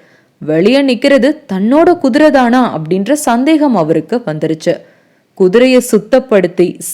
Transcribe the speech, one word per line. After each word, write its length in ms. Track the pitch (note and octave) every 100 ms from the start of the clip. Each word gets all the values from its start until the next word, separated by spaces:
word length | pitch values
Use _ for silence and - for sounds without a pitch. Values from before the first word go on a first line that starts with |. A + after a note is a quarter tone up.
| _ _ _ _
வெளியே 440 | D3 D#3 G3 C4+
நிக்கிறது 540 | C#4 A#3 C#4+ C#4 B3+ D4+ -
தன்னோட 460 | F#3 G#3 C#4+ E4+ F4
குதிரை 320 | C4+ C4+ D4+
தானா 480 | C4+ A#3+ B3+ A#3 D#3+
அப்படின்ற 340 | D#3 F#3 G3+
சந்தேகம் 640 | D4 C4+ A#3 C#4 D#4 D4 G#3
அவருக்கு 460 | D#3 D#3+ D#3 A#3+ A#3+
வந்துருச்சு. 540 | D3+ D#3+ D#3+ F3 - - _ _ _ _
குதிரையை 480 | - F#3 A3 C4 B3+ B3
சுத்தப்படுத்தி 880 | G#3+ - C4 C4 G#3 F3+ F3+ F3+ - -